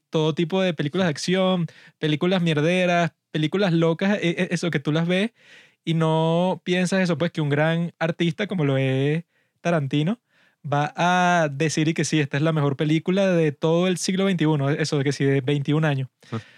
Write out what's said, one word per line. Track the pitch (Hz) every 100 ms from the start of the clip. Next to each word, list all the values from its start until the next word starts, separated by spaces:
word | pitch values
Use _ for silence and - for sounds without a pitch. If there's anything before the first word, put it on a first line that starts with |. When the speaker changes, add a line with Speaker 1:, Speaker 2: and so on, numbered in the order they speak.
| _
Speaker 1:
todo | 165 156
tipo | 156 165 190
de | 185
películas | 160 151 185 180
de |
acción, | 135 - 185 185 185 160 - - -
películas | 156 - 180 185
mierderas, | 170 151 156 185 180 175 165 - _
películas | 156 151 190 196
locas, | 165 165 165 196 208
e-, | 170
e-, | 170 180
eso | 170 175
que | 147
tú | 151
las | 156 165
ves | 185 220 _ - - - _ 165
y |
no | 160 160 160 160 170 185 170 -
piensas | 180 180 196
eso, | 175 151
pues, | 170
que | -
un | 147
gran | 143 160 165 170 -
artista | 165 165 170 - 208
como | 190 143
lo | 135
es | 131 131 143 160 - _ _ _
Tarantino | 170 165 135 147 156 233 _ _ _ _ 147
va | 143 147 -
a | 175 180 180 175 151
decir | 139 160 165 156
y |
que | 165 147
sí, | 156
esta | 139 143
es |
la | 160
mejor | 156 143 131
película | 151 160 185 190 196
de | 170 156
todo | 139 160 170 185
el | 175
siglo | - 185 196
veintiuno, | 175 156 151 139
eso | 156 151 147
de | 139
que |
sí, | 135 139
de | 139
veintiún | 131 147 139 151 156
años. | 139 127 _ -
Speaker 2:
Ah. | 113 -